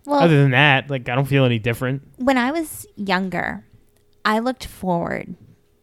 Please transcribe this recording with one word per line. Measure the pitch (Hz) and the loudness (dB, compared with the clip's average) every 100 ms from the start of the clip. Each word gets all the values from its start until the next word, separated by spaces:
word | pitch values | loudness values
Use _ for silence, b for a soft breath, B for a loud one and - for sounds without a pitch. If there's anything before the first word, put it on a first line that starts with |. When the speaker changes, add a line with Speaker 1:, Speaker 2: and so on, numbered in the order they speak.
| 277 | -2
Speaker 1:
Well, | 285 | 2
Speaker 2:
other | 175 143 | 4 6
than | 139 | 4
that, | 127 147 135 143 | 4 4 4 0
like, | 135 120 | -6 -4
I | 123 | -2
don't | 135 | 0
feel | 139 131 | 2 2
any | 117 | 2
different. | 120 113 127 139 - - | -2 -2 -4 -6 -10 -4
Speaker 1:
when | 254 262 | 0 2
I | 247 | 0
was | 330 311 - - - | -2 -6 -10 -16 -10
younger, | 196 185 190 175 - 202 - _ _ _ _ _ | -4 -2 -2 -4 -6 -8 -14 _ _ _ _ _
I | 214 220 | -2 -2
looked | 240 254 - | -2 -6 -12
forward | - 185 170 170 - - 175 - _ _ _ | -8 -4 -4 -4 -8 -10 -16 -20 _ _ _